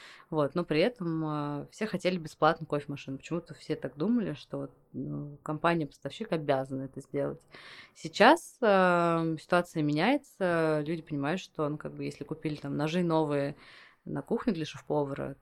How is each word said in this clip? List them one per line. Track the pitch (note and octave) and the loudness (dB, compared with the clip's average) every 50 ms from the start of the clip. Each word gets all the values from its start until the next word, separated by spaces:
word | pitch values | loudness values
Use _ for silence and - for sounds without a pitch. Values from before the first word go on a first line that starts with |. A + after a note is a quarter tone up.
| - - - - - _ | -20 -20 -20 -20 -14 _
Вот, | E3 D#3 D3 C3+ - | -2 0 0 0 0
но | F3 F3 | -2 -2
при | - D#3 D3+ | 0 2 2
этом, | F3+ B3 B3 - F3+ E3+ D#3+ D#3+ D#3+ D#3 D3+ D3+ D3 D3 D3 C#3+ C#3+ | 2 2 0 -2 -4 -4 -2 -2 -2 -2 -2 -4 -4 -4 -4 -6 -8
э, | - | -10
все | - - G#3+ G#3+ | -8 -8 -6 -4
хотели | - E3+ - F3+ F#3 F3+ | -4 -2 0 0 -2 -2
бесплатную | D#3 D3+ - _ D#3 D#3 E3 D#3+ D#3+ - | -4 -10 -2 _ 4 4 4 2 -2 -4
кофемашину. | D3+ C#3+ - - C#3+ C#3 - - C3+ C3 | -4 -4 -4 -6 -10 -10 -8 -10 -10 -10
Почему-то | - - D#3+ E3+ E3 - D#3 | -8 -6 -6 -6 -6 -8 -16
все | - - - D#3 D3+ | -16 -6 -6 -6 -6
так | - C#3 - C#3+ | -6 -10 -6 -4
думали, | D#3 G#3+ B3 A#3+ G3 D#3+ D3+ | 0 0 2 0 0 -2 -6
что | - - - - C#3 | -8 -10 -10 -8 -8
вот, | C#3 C#3 - _ _ _ - | -8 -10 -12 _ _ _ -12
ну, | B2+ C#3 D3 D3 C#3+ D3 D3 C#3+ - _ | -10 -8 -8 -8 -8 -8 -10 -12 -12 _
компания-поставщик | - D#3 D3 - E3+ E3+ E3+ D3+ C3+ - - _ C#3 - - A3+ - F3 | -6 -4 0 2 2 2 2 0 -4 -8 -12 _ -12 -10 -10 -6 -4 -4
обязана | E3 D3 C#3+ C#3 C3 C3+ C#3 C3+ C3+ C3+ | -2 2 2 2 2 0 -2 -6 -6 -6
это | C3+ - C#3 | -8 -10 -14
сделать. | - - - C#3 C#3 C#3+ C#3+ - _ _ - - - - - - - - _ | -14 -8 -4 -4 -4 -4 -6 -8 _ _ -20 -20 -20 -20 -20 -20 -20 -20 _
Сейчас, | - - D#3+ - - - B3 D#4+ E4+ - - - _ | -14 -14 -12 4 6 8 8 8 8 4 -6 -6 _
э, | B3 G#3+ G3 F#3+ F#3 F3+ F3 F3 E3+ E3+ E3 E3 E3 E3 D#3+ D#3 | 4 4 6 6 6 6 6 4 4 4 2 2 2 0 -2 -4
ситуация | - - F3+ F3 F3 - - E3 D3+ | -2 2 2 2 2 2 -2 -2 0
меняется, | D3 D3 D3+ F3 A3+ C#4+ D4 - - - _ G3 F3+ E3+ E3 D#3+ D#3 D#3 D3+ D3 D3+ | 0 2 2 2 2 2 0 -2 -8 -6 _ 0 0 2 2 2 2 2 0 0 -2
люди | F3 E3 D#3 | -4 -6 -6
понимают, | - D3+ C#3+ C#3 D3 F3 F#3+ | -6 -6 -4 -2 -2 -2 -4
что, | - - _ - D#3 C#3+ | -6 -10 _ -4 -4 -4
ну, | D3+ D3+ | -4 -6
как | - D3+ D3 | -8 -12 -10
бы, | D3 C#3+ | -8 -8
если | C#3+ C#3+ - C#3+ | -8 -8 -10 -10
купили | - D#3 D#3 - D#3+ D3+ C#3+ | -10 -10 -6 -6 -6 -6 -6
там | - C#3+ C#3+ C#3+ | -6 -6 -4 -2
ножи | D3 D#3 D#3+ F#3 F3+ | -2 0 0 0 2
новые | E3+ D#3+ D#3+ D#3+ D3 D3 C#3+ C#3 C#3 D3 - - - - - - - _ _ _ | 2 2 2 2 2 0 0 -2 -2 -6 -10 -16 -20 -20 -20 -20 -20 _ _ _
на | - D#3 C#3+ - | -8 -8 -8 -4
кухню | - D#3 D#3 - - F3 | -4 -4 -2 0 -2 -2
для | D#3+ D3+ | -2 -4
шеф-повара, | - - - - - D3 D3+ D3 C#3 C#3 C3+ C#3 C3+ C3+ - | -6 -8 -14 -6 -2 -2 0 0 -2 -4 -6 -6 -8 -8 -10